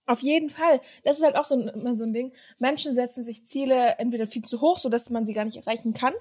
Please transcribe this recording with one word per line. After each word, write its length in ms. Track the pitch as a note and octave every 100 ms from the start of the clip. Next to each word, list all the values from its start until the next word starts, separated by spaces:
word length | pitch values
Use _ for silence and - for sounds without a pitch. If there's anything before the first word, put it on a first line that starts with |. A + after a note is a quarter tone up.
| -
Auf 140 | A#3+
jeden 300 | C4 D#4+ D4+
Fall. 300 | D4 E4 C4+ - -
Das 140 | C#4 D4
ist 60 |
halt 120 | D#4 C#4
auch 80 |
so 100 | D4
ein, 140 | C4 G#3+
immer 280 | G#3+ A#3+ A3+
so 80 |
ein 80 | A3+
Ding. 200 | A3 B3+ - - -
Menschen 360 | B3+ C#4+ D4+
setzen 280 | B3 B3 B3+
sich 240 | A#3 A3 -
Ziele 500 | C4+ C4+ C4 A#3+ -
entweder 280 | A#3+ A#3 G#3+
viel 160 | B3
zu 180 | - A3+
hoch, 180 | D4 F4+
sodass 320 | C4 A#3 -
man 140 | A#3
sie 80 | G#3+
gar 120 | G#3+
nicht 140 | G#3+ A3+
erreichen 360 | - A#3 A3+
kann, 200 | G#3+ B3+ G4+